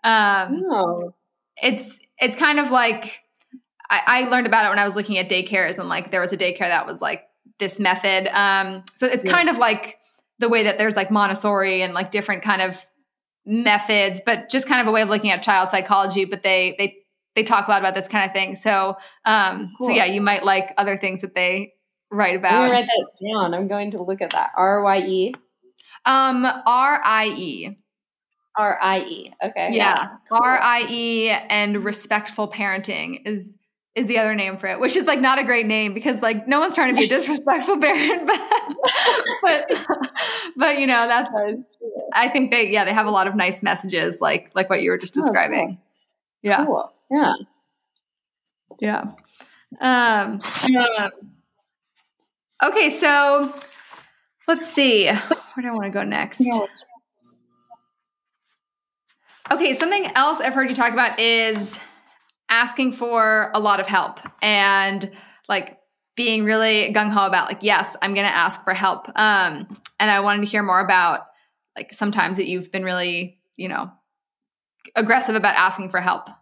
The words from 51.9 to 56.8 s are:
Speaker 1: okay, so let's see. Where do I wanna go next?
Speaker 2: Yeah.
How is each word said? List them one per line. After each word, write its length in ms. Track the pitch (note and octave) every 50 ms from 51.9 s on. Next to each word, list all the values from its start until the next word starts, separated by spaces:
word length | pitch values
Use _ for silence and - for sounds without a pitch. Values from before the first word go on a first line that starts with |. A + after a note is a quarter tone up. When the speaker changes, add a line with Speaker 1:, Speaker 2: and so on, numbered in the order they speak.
| _ _ _ _ _ _ _ _ _ _ _ _ _ _ -
Speaker 1:
okay, 260 | C#4+ F#4+ A4 F#4 D4+
so 640 | D4+ - - D4 C#4+ C#4+ C#4+ C#4+ C#4+ C#4+ C#4+ C4+ - - - - - - - - - - - _ _ _ _ _ _ _ _ -
let's 200 | E4 E4 E4 -
see. 400 | - - C#4 C4 A#3 G#3+ G3 D3+
Where 540 | G#3+ G#3 - - D#4+ - - - - -
do 60 | B3 B3
I 40 |
wanna 200 | A#3 A3 G3+ G3
go 120 | F#3 G3 G3+
next? 360 | G3+ G#3 A3 A3+ A3 - -
Speaker 2:
Yeah. 260 | B3+ B3 A#3+ A3+ G3+ - - -